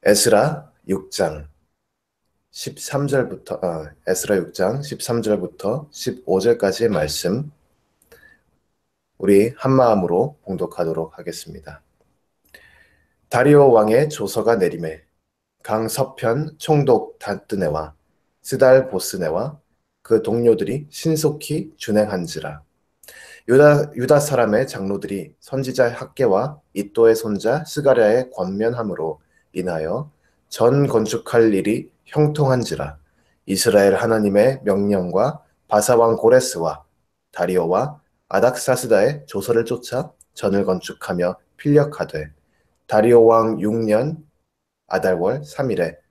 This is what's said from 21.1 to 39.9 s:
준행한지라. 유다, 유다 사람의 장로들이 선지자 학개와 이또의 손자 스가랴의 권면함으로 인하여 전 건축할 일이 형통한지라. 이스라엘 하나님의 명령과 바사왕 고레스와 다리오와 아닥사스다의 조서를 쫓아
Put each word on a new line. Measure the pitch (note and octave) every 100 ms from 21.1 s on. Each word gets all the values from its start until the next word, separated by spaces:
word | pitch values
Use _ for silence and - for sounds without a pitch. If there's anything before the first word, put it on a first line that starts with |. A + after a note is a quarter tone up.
| D#3 D3+ - - F#2 F#2+ _
준행한지라. | - G#2 G#2 G2 F2 - D2+ D2 _ _ _ _ - - - - -
유다, | B2+ D3 D3 C#3+
유다 | - B2 D3
사람의 | C#3+ C3 A2+ G#2 -
장로들이 | - G2 G2 G2+ G2 E2 _
선지자 | - C3+ C3 B2+ A#2+
학개와 | A#2+ B2 - B2+ F#2+ C3 D3 _
이또의 | G2 G2+ - A2+
손자 | A2+ A2+ G2+ G#2+ C#3+ D#3+
스가랴의 | - C#3 B2 G#2+ A#2 B2+
권면함으로 | - F#2 G2 A2+ B2 A2 E2+ D#2+ D2+ _ _ _
인하여 | F2+ F2+ E2 D#2 G#2+ D3+ _ _ _ _
전 | - A#2+ C#3 C#3
건축할 | A2+ A2 A#2 - A#2+ A2+
일이 | G2 F#2+ A#2 - _ _
형통한지라. | D3+ D3+ D3+ C#3 B2+ A2 D2+ D2 D2+ _ _ _ _
이스라엘 | - F#2+ A#2 G2+ G2 F#2+
하나님의 | A#2 A2 G#2 G2+ A#2 C3+
명령과 | G#2 G2 G2+ G2+ F2+ F#2 B2 D#3 _ _ _
바사왕 | G#2+ G#2+ A#2+ A#2 A2+
고레스와 | A2 B2+ B2+ - E2 D2+ _ _ _ _ _
다리오와 | - F2+ F2+ E2 F#2 C#3+ - _ _ _
아닥사스다의 | G2 A#2 B2 - B2+ A#2+ A#2 A2 D3+ -
조서를 | G2 F#2+ A#2 A2+
쫓아 | A#2 -